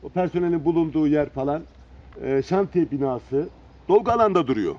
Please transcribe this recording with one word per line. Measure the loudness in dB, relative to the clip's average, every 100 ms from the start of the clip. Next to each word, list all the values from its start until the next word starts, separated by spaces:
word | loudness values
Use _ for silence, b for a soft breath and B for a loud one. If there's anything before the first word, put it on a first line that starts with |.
O | -6
personelin | -4 -2 0 0 0 0
bulunduğu | 0 0 0 2
yer | 2 0
falan, | -4 -4 -4 -8 -20 -20 -20 -20 -10
e, | -2 -2
şantiye | 0 0 0 0 -2
binası | -2 -2 -4 -4 -4 -4 -12 -20 -20 2
dolgu | 2 4
alanda | 2 2 2 0
duruyor. | 0 -2